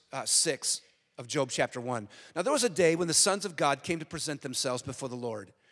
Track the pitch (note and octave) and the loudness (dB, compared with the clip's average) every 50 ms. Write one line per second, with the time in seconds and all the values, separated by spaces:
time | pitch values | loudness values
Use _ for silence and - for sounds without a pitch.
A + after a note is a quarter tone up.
0 | _ - C#3 C3+ A2 - - - - E3 C#3 - - - - - - _ _ _ | _ -12 -10 -6 -2 2 2 4 4 2 0 0 0 -2 -4 -4 -6 _ _ _
1 | _ _ _ - B2 A#2+ - D3+ C3+ B2 - - C3 A#2+ - B2+ A#2+ B2 B2 A2+ | _ _ _ -14 -8 -4 0 0 0 0 2 0 0 0 -2 -6 -6 -4 -4 -4
2 | G#2 - - - - - - D#3+ F#3 C4+ D4+ C4 A#3+ A3+ D#3 F3+ F3 D#3+ E3 E3 | -6 -8 -14 -20 -18 -10 -6 -2 0 2 2 2 2 2 2 4 6 6 6 4
3 | F3+ E3+ D#3 - - G3+ F#3+ G#3 G3 G3 D#3+ D#3 E3 C#3+ C#3 C3+ - - E3+ E3 | 2 2 4 4 4 4 4 0 -2 -6 -2 0 2 2 2 0 -2 -4 -4 -4
4 | D#3+ - - D3+ - D3+ D3 C3+ - C3+ B2 - - C3 B2+ B2 - C#3 B2+ - | -6 -8 -8 -8 -6 -6 -6 -6 -6 -6 -4 -2 -2 -2 -2 -4 -4 -8 -10 -8
5 | C#3 B2 B2 B2 A#2+ A#2 A2 G#2 G2 - - _ _ _ | -8 -8 -6 -6 -6 -6 -6 -6 -10 -14 -20 _ _ _